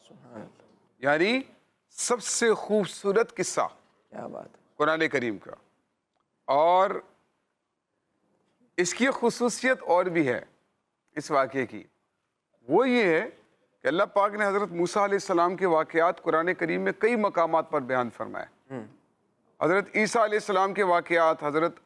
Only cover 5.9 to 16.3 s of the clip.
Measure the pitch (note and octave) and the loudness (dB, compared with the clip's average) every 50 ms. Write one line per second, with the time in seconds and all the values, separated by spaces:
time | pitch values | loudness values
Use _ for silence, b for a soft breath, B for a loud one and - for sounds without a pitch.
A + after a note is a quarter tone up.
5.9 | _ _ _ _ _ _ _ _ _ _ - - C3+ D3 D#3+ E3+ F3+ F#3 F#3+ G3+ | _ _ _ _ _ _ _ _ _ _ -4 0 2 4 4 4 6 4 4 2
6.9 | F#3+ F#3 - - _ _ _ _ _ _ _ _ _ _ _ _ _ _ _ _ | 0 -6 -10 -14 _ _ _ _ _ _ _ _ _ _ _ _ _ _ _ _
7.9 | _ _ _ _ _ _ _ _ _ _ _ _ _ _ _ _ - - F3+ F3 | _ _ _ _ _ _ _ _ _ _ _ _ _ _ _ _ -4 -4 -4 -4
8.9 | - - A#3+ C#4 - - A#3+ A3+ - - A#3+ A#3+ - - - C4 C4 B3+ - - | 0 0 0 0 0 0 0 -2 0 0 -2 -2 -2 0 0 0 0 0 0 0
9.9 | E3+ F3+ F#3 F3+ E3 E3+ D3 B2+ A#2 F2+ - _ _ _ _ _ _ _ _ _ | 2 2 2 0 0 0 0 0 0 -4 -6 _ _ _ _ _ _ _ _ _
10.9 | _ _ _ _ - D3+ D3 - D3+ C3+ C3+ B2+ C3+ C3+ B2 G2+ A2 G2 - _ | _ _ _ _ -14 -12 -6 0 0 2 2 0 -2 -4 -4 -4 -8 -16 -18 _
11.9 | _ _ _ _ _ _ _ _ _ _ _ _ _ _ _ - D3+ G#3 C4 C4 | _ _ _ _ _ _ _ _ _ _ _ _ _ _ _ 0 0 2 2 4
12.9 | B3 B3 G#3+ F3 D#3+ E3 A3 D4+ - _ _ _ _ _ _ _ _ _ - C3 | 2 2 4 4 2 2 0 -4 -12 _ _ _ _ _ _ _ _ _ -4 -2
13.9 | D3+ F3+ G3+ F#3 - G3+ G3 G#3+ G3+ G#3 G#3 G3+ F#3+ G3+ G#3 F3 F3 E3+ F3 E3+ | 0 0 0 0 2 0 0 0 0 0 -2 0 0 0 -2 -2 -2 -4 -2 0
14.9 | - G#3+ G3+ G3+ G3+ G3 - - F#3 E3+ E3+ F3 F#3+ E3+ F#3+ F3+ D#3+ D#3 D#3 - | 0 0 0 2 0 -2 -2 0 2 2 2 2 0 0 0 2 2 2 0 0
15.9 | - D#3+ E3 F3+ F#3 - - E3 | 0 2 2 2 0 -2 -2 0